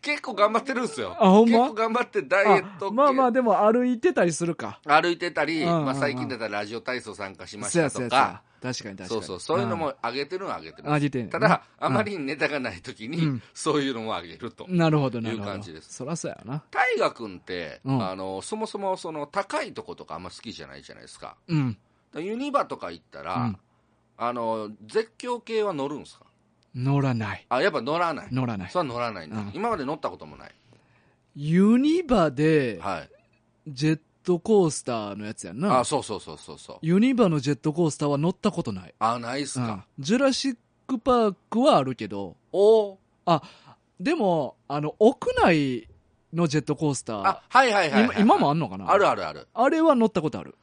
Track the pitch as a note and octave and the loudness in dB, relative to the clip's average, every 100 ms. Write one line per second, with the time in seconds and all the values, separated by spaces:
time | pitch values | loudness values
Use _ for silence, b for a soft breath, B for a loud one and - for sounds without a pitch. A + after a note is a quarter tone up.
0 | - D4 - G3 G#3 A3+ A3+ B3+ A#3+ - | -4 -6 -6 2 2 2 -2 -4 -4 -4
1 | G2+ - G3+ G3 A#3 A3+ C4 G#3+ A3+ A3+ | -8 4 8 8 8 6 4 0 -2 0
2 | A#3+ G#3 C#3+ F#3 G3+ G3 F#3 F#3 G3 G#3+ | -2 -2 0 2 6 4 2 -8 -4 2
3 | C#4+ C4+ B3+ A#3+ A#3+ F3+ G#3 A#3 B3 A#3+ | 4 4 2 2 2 4 4 4 2 2
4 | F4+ C#4+ F3+ D#3 E3+ E3 A2+ G#2 D3+ D3 | 0 2 0 0 -4 -6 -10 -12 4 4
5 | F3 E3+ E3+ D#3 D3+ D#3+ E3+ E3+ C#3+ C3+ | 4 -2 -4 -2 -2 0 0 0 0 0
6 | C#3+ B2+ B2 A#2+ A2 G#2 G#2 A2+ A2+ B2+ | -2 -2 -6 -6 -6 -6 -6 -8 -6 -8
7 | A2 F#2 G2 G2 F2+ G#2 G2+ F3 D3+ - | -8 -12 -12 -12 -16 -10 -4 0 0 -2
8 | B2 B2 A2 F#2 _ _ B2+ B2 G#2+ G2 | 0 2 2 0 _ _ -8 -8 -10 -12
9 | F#2 A2+ D#2+ F2+ - - A#2 E3 D#3 C3+ | -8 -6 -6 -10 -2 -2 0 -2 -4 -4
10 | A#2 B2 C#3 F#3 F#3+ F#2 D#2+ - C#3+ D3 | -6 -6 -6 -8 -6 -8 -10 -14 -2 0
11 | C#3+ C3+ A2 E3 G#3 F3 b b D#3 A#3+ | 0 -2 -6 2 4 2 b b -2 0
12 | G#3 G3 C3+ D3 D3 D3 B2 F2 - - | -2 -4 -6 -4 -2 -2 -6 -8 -14 -14
13 | A2 E3 D#3+ B2+ B - D#3 D3 C#3 A#2 | -8 -2 -2 -2 B -8 -2 0 0 -4
14 | A2 F#2+ E2+ D#2+ A#2+ _ - F3+ E3 D3+ | -6 -8 -8 -12 -14 _ -4 0 2 2
15 | C3+ A#2 A2+ A2+ G2+ G2 G2+ D#2 - - | 0 -2 -6 -6 -6 -8 -12 -16 -18 -14
16 | C3 E3 D#3+ - - D3 _ - B4+ A4+ | -10 -8 -10 -12 -10 -12 _ -2 -2 0
17 | E3+ - A2+ F2+ - F#2 D#2+ - C3 C3+ | -2 -4 -12 -12 -10 -10 -10 -10 -4 -2
18 | F#2+ F#2+ F#2+ F#2+ - A3 A3 G#3 G3 F#3 | -2 -6 -8 -8 -8 -8 -8 -6 -6 -6
19 | F3 D#3 D3 - D4 D4+ C4 - - E2+ | -6 -10 -6 -6 -6 -6 -8 -12 -14 -16
20 | - D#2 F2+ - A#2 - C#2+ C#2 - G#1 | -14 -12 -12 -14 -16 -16 -16 -18 -20 -20
21 | B1 - - - - D#3+ C3 G#2+ _ _ | -20 -18 -18 -20 -4 -2 -2 -4 _ _
22 | _ - F3+ A3+ C#4+ C4+ - C3 F2+ F2 | _ -12 -8 -8 -4 -4 -4 -8 -10 -14
23 | _ C#2+ C#2+ - A#2+ G2 _ _ _ _ | _ -14 -6 -4 -4 -6 _ _ _ _
24 | _ _ A#2 A#2+ A2+ A2+ G#2+ G#2+ G#2+ G#3+ | _ _ -6 -4 -4 -4 -6 -12 -6 -4
25 | A3+ _ B3 A#3+ - A3 G#3 D#3 C#3 D3 | -4 _ -8 -8 -4 -4 -2 -2 -6 -8
26 | F2 - _ _ _ _ _ B2+ C3 C#3 | -14 -20 _ _ _ _ _ -4 0 2
27 | C3+ A#2+ G#2 G2+ _ B2 F3+ D3+ A#2 D#3+ | 2 0 -2 -6 _ 0 0 -2 -4 -2
28 | F3 C3+ G2+ B2 B2 G#2+ F#2 F3+ D3+ A#2+ | -2 -4 -6 -4 -2 -4 -4 -4 -2 -4
29 | A#2+ G2+ D#2 G#2+ G#2 D3 A3+ G#3+ C3 D#3 | -6 -6 -10 -8 -8 -6 -4 -4 -4 -6
30 | - E2 D#2 C#2 - _ _ b b b | -8 -10 -18 -18 -20 _ _ b b b
31 | b b _ - D3 E3+ G3+ A#3+ C#4+ E4 | b b _ -10 0 4 6 6 4 2
32 | E4 A#3+ D#3+ B2+ D#3 D#3 B2+ F#2+ G2 F2 | 2 2 2 2 2 4 2 -4 -6 -6
33 | - _ _ _ _ _ - C3 D#3 D#3 | -8 _ _ _ _ _ -18 -2 0 0
34 | _ _ - F3 - G#3+ E3+ - - A#2 | _ _ -2 -2 4 4 4 0 -6 -4
35 | G#2 G2+ G#2 A2+ F#2+ G2 G3 B2+ A#2+ C#3+ | -6 -8 -10 -10 -12 -4 2 2 2 -2
36 | G#2+ G2 - D#2 - D2+ - E3+ D#3+ F3+ | -2 -8 -10 -16 -16 -20 -18 -8 0 4
37 | B3 B3+ G#3 D#3 C3 C#3 D#3 D3+ E3+ - | 4 4 4 4 0 -2 -2 0 0 0
38 | D3 C#3+ E3 - G#3+ F3 E3 F#2+ F2 _ | -2 0 0 0 -2 -2 -6 -8 -12 _
39 | A2+ A#2+ A#2 C3+ C#3 C3 B2 - - - | -2 0 -4 -6 -6 -4 -4 -6 -12 -12
40 | C3+ A#3 C4+ B3 C4+ B3 _ _ - C4 | -2 2 2 0 -4 -6 _ _ -8 -4
41 | - B3 A3 F#3 _ A3 C4+ G3+ C3 B2 | 0 2 2 -2 _ 2 4 4 2 -4
42 | G#2+ G2+ G2 - _ F3 G3+ A3+ G#3 F#3+ | -8 -8 -10 -12 _ 4 6 6 4 -6
43 | _ _ - E3 B B B B _ _ | _ _ 0 0 B B B B _ _
44 | F#3 E4+ G3+ E3 B2+ - _ C#3+ D3+ - | -2 0 2 0 -2 -8 _ -4 -4 4
45 | A3 C#4+ - B4+ F4+ D#3+ C#3 B2 - - | 4 6 -2 2 4 4 2 -2 -8 -20
46 | _ _ _ D#3+ E3+ D3+ - D3 D3+ C3+ | _ _ _ -2 2 0 -2 -2 0 -2
47 | - A2 C#3 F#3 _ B3 C4 G#3 E3 G#3 | -6 -2 0 -2 _ 4 6 4 4 4
48 | A#3 - G#3 F#4 F3 D#3 C3+ F#2 G2 F#3+ | 4 4 4 6 4 2 -2 -6 0 4
49 | F3+ A2+ E2 D2+ B1 - C4 D#4+ D#4+ C4 | 4 2 -4 -8 -12 2 2 4 4 4
50 | A3+ F#3 D3+ G#2+ C#2+ - | 4 2 -2 -6 -12 -18